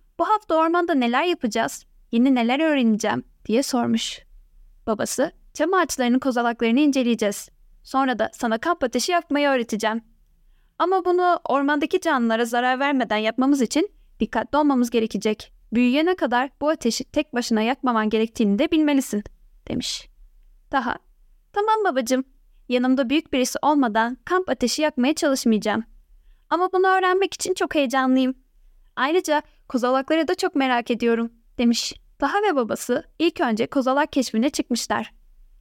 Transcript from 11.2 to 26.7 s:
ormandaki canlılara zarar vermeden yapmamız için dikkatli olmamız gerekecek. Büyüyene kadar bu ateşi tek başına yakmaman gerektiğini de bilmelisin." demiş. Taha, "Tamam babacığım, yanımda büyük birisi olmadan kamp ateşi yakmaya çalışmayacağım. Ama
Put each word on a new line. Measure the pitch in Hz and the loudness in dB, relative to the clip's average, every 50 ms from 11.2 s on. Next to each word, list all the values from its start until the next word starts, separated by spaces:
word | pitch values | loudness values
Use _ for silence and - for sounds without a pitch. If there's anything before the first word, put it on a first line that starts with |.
| 359 349 339 - - | 4 2 2 0 0
ormandaki | - 254 277 277 285 302 285 311 302 370 - | -2 0 0 2 2 0 0 0 0 -2 0
canlılara | - 330 285 247 233 226 226 226 240 | 0 0 0 2 2 0 2 0 0
zarar | 226 240 240 247 254 262 254 | 0 0 0 0 0 0 0
vermeden | 277 285 285 254 226 - 214 | 0 0 0 0 0 0 -2
yapmamız | 214 214 220 233 254 262 277 294 277 | 0 0 -2 0 0 2 2 2 2
için | 226 - - 294 392 - - - - _ - - | 0 0 0 -2 -2 -2 -6 -20 -20 _ -6 -6
dikkatli | 220 - - 226 226 - - | -6 -4 -2 -4 -4 0 0
olmamız | 294 302 285 269 240 247 233 | 2 2 2 2 2 0 0
gerekecek. | - 226 226 220 - 190 - 214 214 - - - - _ _ - 214 | 0 -2 -2 0 -4 -2 -2 -2 -4 -4 -8 -20 -20 _ _ -4 0
Büyüyene | 240 247 247 254 294 320 359 359 | 2 2 4 2 2 2 0 0
kadar | - 320 226 247 247 269 269 _ - | 0 -2 -2 0 -2 -2 -4 _ -4
bu | 277 302 | -2 -2
ateşi | 320 - - 226 - - - | -2 0 -2 -2 -2 -2 -8
tek | _ - 294 302 _ 240 | _ -4 -4 -4 _ -4
başına | 240 233 - 226 214 | -6 -2 0 0 0
yakmaman | 220 233 277 - - 254 233 220 214 214 | 0 0 -2 -2 -2 0 0 0 0 0
gerektiğini | 220 220 226 226 _ - 220 202 202 214 | 0 0 0 -2 _ 0 0 2 2 2
de | 311 330 | 0 0
bilmelisin." | 339 311 302 294 285 269 - - 214 208 - - - _ - - - - _ | 2 2 2 2 2 0 0 -2 -6 -6 -6 -8 -20 _ -20 -20 -20 -20 _
demiş. | - - - - - - - - - _ - - - _ - - - _ _ _ - | -8 -8 -6 -6 -8 -10 -10 -14 -20 _ -20 -20 -20 _ -20 -20 -20 _ _ _ -4
Taha, | 277 269 226 254 - - _ _ _ _ _ _ _ _ _ _ - | -4 -2 -2 -2 -6 -8 _ _ _ _ _ _ _ _ _ _ -4
"Tamam | 403 415 440 440 440 403 | -2 0 2 0 2 2
babacığım, | 359 254 262 226 226 254 254 262 _ _ _ _ _ _ _ _ - | 0 0 0 0 0 0 -2 -2 _ _ _ _ _ _ _ _ -2
yanımda | 240 247 247 254 262 277 269 233 | -2 0 2 2 2 2 2 0
büyük | 277 - - - 285 | 0 -2 0 0 -2
birisi | 247 254 - - - | -2 0 -2 -2 -2
olmadan | - 285 302 294 262 220 208 220 226 240 254 - _ | 0 2 2 2 2 2 2 0 0 0 -4 -10 _
kamp | - 349 370 370 - | -2 0 0 0 -2
ateşi | 254 - 247 233 - 294 | -2 -2 -2 -2 0 0
yakmaya | 302 302 - 247 240 285 311 | -2 -2 0 0 0 0 0
çalışmayacağım. | - 339 285 269 - - 233 220 202 - 214 208 226 220 - - - _ _ - - _ - - _ _ - | 0 0 0 0 2 2 0 0 2 0 -2 -4 -4 -8 -12 -20 -20 _ _ -20 -20 _ -20 -20 _ _ -4
Ama | 302 339 370 370 | -2 0 0 0